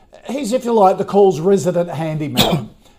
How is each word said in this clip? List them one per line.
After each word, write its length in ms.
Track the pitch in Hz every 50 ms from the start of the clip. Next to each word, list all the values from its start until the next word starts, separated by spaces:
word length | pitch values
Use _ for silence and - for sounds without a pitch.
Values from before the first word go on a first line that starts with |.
| _ _ _ - -
he's, 260 | - 233 302 277 196 247
if 120 | 254 254
you 80 | 240 233
like, 240 | 220 190 190 190
the 80 | 190 185
call's 340 | - 190 202 202 190 165 147
resident 500 | 160 196 202 190 135 180 170 175 170 175
handyman. 800 | 151 143 165 156 156 151 151 139 123 123 - - - 139 113 - -
<coughs> 40 | _ _ _ _